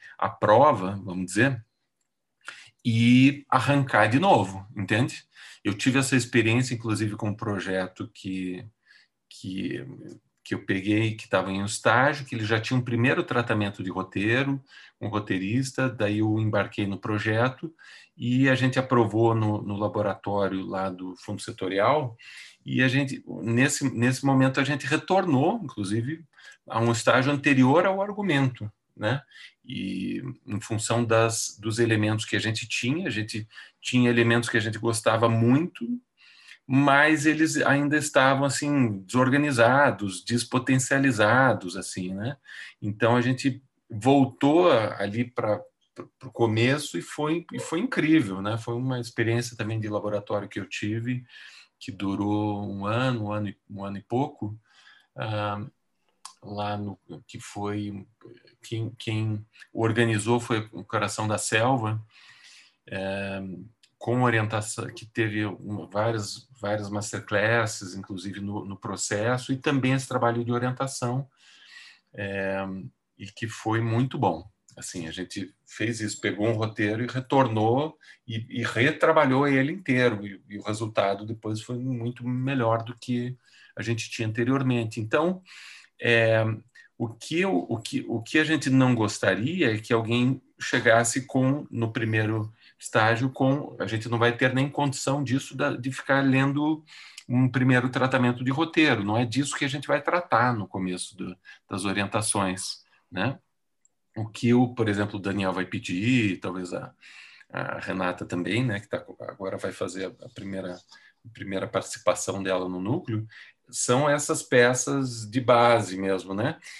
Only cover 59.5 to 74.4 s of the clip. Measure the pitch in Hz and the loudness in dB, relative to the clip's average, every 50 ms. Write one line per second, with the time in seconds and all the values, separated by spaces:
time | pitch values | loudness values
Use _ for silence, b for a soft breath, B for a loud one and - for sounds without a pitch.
59.5 | B B B B - - 113 113 110 120 117 113 110 104 101 113 120 120 117 - | B B B B -4 0 0 2 4 4 4 4 2 0 2 2 0 0 0 -2
60.5 | 117 107 107 - - 87 101 - - 107 101 101 - - 110 107 107 104 - - | -2 -2 -2 -6 -12 -16 -10 -6 -4 -2 -2 -2 -2 -4 -2 -2 -2 -2 -2 0
61.5 | 113 110 113 127 135 120 110 107 110 110 - B B B B B B B B B | 0 2 4 2 2 2 0 -2 -2 -4 -6 B B B B B B B B B
62.5 | B B B B B B _ - 98 98 95 98 98 98 98 98 98 98 95 95 | B B B B B B _ -10 -8 -6 -4 -4 -4 -4 -6 -6 -6 -8 -8 -10
63.5 | 90 87 - - _ _ _ _ _ _ - 117 120 127 123 120 113 113 110 107 | -12 -12 -16 -18 _ _ _ _ _ _ -4 0 2 4 4 4 4 2 2 0
64.5 | 110 107 107 - - 117 110 - - - 113 - _ 120 110 107 104 107 107 101 | -2 -4 -4 -4 -8 -8 -8 -10 -12 -14 -18 -8 _ -2 -2 0 0 -2 -4 -4
65.5 | 90 - 92 98 104 90 78 - 95 104 110 117 113 107 101 - - - - _ | -6 -8 -10 -10 -8 -8 -10 -6 -4 -2 0 0 0 -2 -4 -6 -10 -14 -18 _
66.5 | - _ 101 101 107 107 104 98 104 101 101 - - 98 - - 107 98 104 110 | -16 _ -4 -4 -4 -4 -4 -6 -6 -6 -6 -6 -8 -10 -6 -2 0 0 2 2
67.5 | 120 117 113 110 - - 104 90 92 95 - - 101 87 87 101 95 101 101 101 | 2 2 0 -2 -4 -8 -10 -12 -12 -12 -10 -10 -10 -10 -8 -10 -8 -8 -8 -6
68.5 | 101 101 90 101 98 - - 101 95 90 - - 107 101 107 120 127 127 - - | -6 -8 -8 -10 -12 -10 -8 -8 -6 -6 -4 -4 -2 -2 0 0 -2 -2 -2 -4
69.5 | 135 131 - 156 143 135 127 131 135 135 131 - 127 120 120 117 117 120 117 117 | -6 -2 0 0 0 2 2 2 0 0 -2 -4 -2 0 0 2 0 0 -2 -2
70.5 | 120 120 123 127 123 - 139 127 - - 127 120 123 135 139 B B B B B | -2 -2 -2 -2 -2 -4 -6 -6 -4 -4 -4 -2 -2 -4 -6 B B B B B
71.5 | B B B B B B B B B B B _ - 101 101 98 98 98 98 98 | B B B B B B B B B B B _ -12 -10 -8 -6 -4 -4 -4 -2
72.5 | 98 98 98 98 95 95 127 123 - _ _ _ _ - 104 98 - - 113 110 | -4 -4 -4 -6 -8 -10 -12 -14 -18 _ _ _ _ -18 -18 -18 -10 -10 -10 -10
73.5 | - - - 110 110 113 117 117 113 120 131 131 - 151 110 92 82 80 | -10 -6 -2 0 0 0 0 0 0 0 0 0 0 0 0 0 0 0